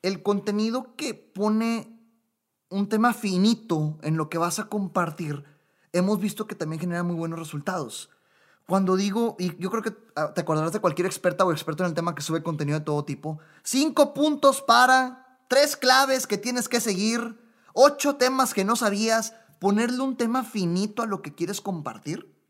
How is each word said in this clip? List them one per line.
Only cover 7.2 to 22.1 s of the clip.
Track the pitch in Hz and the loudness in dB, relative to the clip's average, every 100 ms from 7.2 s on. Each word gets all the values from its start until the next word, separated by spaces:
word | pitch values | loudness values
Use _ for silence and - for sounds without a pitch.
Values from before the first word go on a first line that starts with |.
| 165 165 | -4 -8
resultados. | 160 151 147 185 127 - - _ _ _ _ _ - | -8 -8 -6 -4 -6 -10 -18 _ _ _ _ _ -2
Cuando | 190 185 185 | 0 2 2
digo, | 202 202 233 - | 2 0 -2 -2
y | 180 151 | -6 -4
yo | 185 | -6
creo | 220 | -4
que, | 220 214 _ - | -6 -10 _ -6
ah, | 151 | -4
te | - | -4
acordarás | 160 156 160 | -2 0 0
de | 208 | 0
cualquier | 190 156 180 | 0 0 -4
experta | - 180 175 190 | 0 -2 2 2
o | |
experto | 151 - 156 | 2 -4 -2
en | 180 | -2
el | 160 | -2
tema | 170 151 | -4 -6
que | |
sube | 147 160 | -4 -4
contenido | 165 151 147 151 | -4 -4 -2 -2
de | 156 | -2
todo | 147 147 | -4 -4
tipo, | 139 156 156 _ _ | -8 -8 -10 _ _
"cinco | - 262 311 285 285 - | -4 0 0 4 2 4
puntos | 302 294 277 269 | 0 4 4 4
para", | - 233 254 262 254 254 - _ _ | 4 6 8 6 4 -6 -20 _ _
"tres | 262 294 - | 4 4 2
claves | 254 262 269 262 - | 4 6 6 2 0
que | 202 | -4
tienes | 214 247 - | -2 -4 -2
que | 240 | -2
seguir", | 233 185 214 233 233 220 _ _ _ | 0 0 0 -2 -6 -12 _ _ _
"ocho | - 277 285 285 277 | 6 6 6 -2 2
temas | 254 262 254 | 2 2 0
que | - 190 | 0 0
no | 233 | 0
sabías", | 220 202 220 220 220 - _ _ | 0 0 2 0 0 -12 _ _
ponerle | 190 208 233 247 | 2 2 2 0
un | 269 262 | -4 -2
tema | 233 254 | 0 -2
finito | 233 214 175 180 214 208 | -4 -2 0 0 -2 -4
a | 226 | -4
lo | 196 | -4
que | 151 - | -8 -8
quieres | 170 202 | -6 -6
compartir | 196 175 147 110 147 | -6 -6 -8 -10 -10